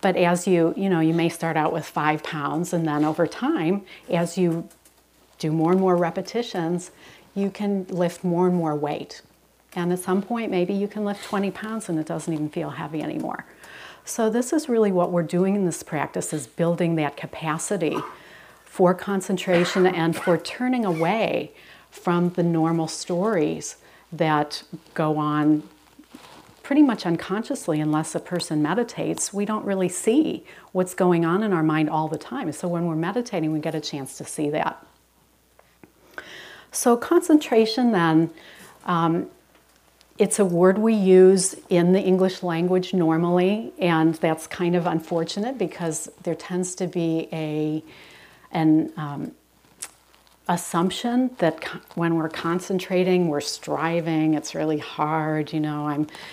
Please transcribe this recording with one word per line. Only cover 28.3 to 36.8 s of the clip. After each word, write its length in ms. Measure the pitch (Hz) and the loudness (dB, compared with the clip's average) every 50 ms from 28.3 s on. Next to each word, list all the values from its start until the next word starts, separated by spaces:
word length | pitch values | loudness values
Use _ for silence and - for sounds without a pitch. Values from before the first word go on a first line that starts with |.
| 180 175 165 - 165 151 151 | -6 -6 -4 -2 -2 0 0
meditates, 680 | 147 180 226 240 240 - - 160 160 165 - - - - | 0 0 -2 -2 -4 -4 -6 -4 -4 -4 -4 -6 -6 -4
we 120 | 196 208 | -4 -4
don't 200 | 202 220 214 - | -2 -4 -4 -2
really 260 | 202 196 190 185 180 | -2 -2 0 0 -2
see 540 | 180 - - - 226 285 320 - - - - - - - - - _ | -2 -2 0 2 4 4 2 2 -2 -8 -10 -14 -20 -20 -20 -6 _
what's 220 | 185 185 180 - | -2 -2 -2 0
going 300 | - 196 180 180 170 170 | 0 4 4 4 4 4
on 180 | 165 170 190 220 | 2 2 2 2
in 100 | 214 190 | 2 0
our 100 | 165 156 | 2 2
mind 280 | 156 156 156 156 151 | 2 4 2 2 0
all 180 | 160 156 160 156 | 0 -2 -2 -2
the 100 | 156 151 | -6 -8
time. 320 | - - 233 262 277 - - | -8 -10 -8 -6 -6 -6 -8
So 140 | - - | -6 -4
when 200 | 180 175 170 170 | -4 -2 -2 -2
we're 100 | 170 160 | -2 -2
meditating, 560 | 156 165 170 208 247 240 - - 180 156 156 156 | -2 -2 -2 -2 -4 -4 -4 -4 -2 -2 0 -2
we 80 | 156 | -2
get 140 | 151 165 160 | -4 -4 -4
a 60 | 156 | -4
chance 360 | 147 - - 147 135 127 - - | -6 -6 -8 -8 -10 -10 -12 -14
to 60 | - | -14
see 240 | - - - 156 147 | -12 -6 -4 -4 -2
that. 340 | 147 165 165 156 - - - _ _ _ _ _ _ _ _ _ _ _ _ _ _ _ _ _ _ _ - _ _ _ _ _ - - - - - - - - - - - _ | 0 0 -2 -2 -4 -8 -20 _ _ _ _ _ _ _ _ _ _ _ _ _ _ _ _ _ _ _ -20 _ _ _ _ _ -18 -18 -18 -16 -18 -20 -20 -20 -20 -20 -20 _
So 260 | - - | -8 0